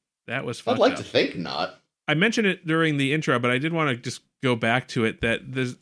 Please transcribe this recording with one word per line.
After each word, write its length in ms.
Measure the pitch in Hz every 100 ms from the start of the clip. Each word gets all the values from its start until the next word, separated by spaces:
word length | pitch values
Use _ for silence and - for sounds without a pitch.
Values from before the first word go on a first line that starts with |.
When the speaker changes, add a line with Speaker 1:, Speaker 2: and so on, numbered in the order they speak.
| _ _ -
Speaker 1:
that 160 | 123 127
was 140 | 117
Speaker 2:
I'd 40 |
Speaker 1:
fucked 160 | - 247
Speaker 2:
like 120 | 269
Speaker 1:
up. 40 | -
Speaker 2:
to 60 | -
think 320 | 127 277 -
not. 420 | 80 69 90 - _ _ -
Speaker 1:
I 40 |
mentioned 320 | 151 220 233 202
it 220 | 175 160
during 300 | 165 160 143
the 160 | 135
intro, 260 | 156 156 123
but 120 | 120
I 60 | 127
did 140 | 156
wanna 220 | 165 151 120
just 260 | 123 - - _
go 120 | 127 117
back 320 | 113 123 -
to 160 | 127 110
it, 160 | -
that 320 | 117 113 131
this, 220 | 131 123 -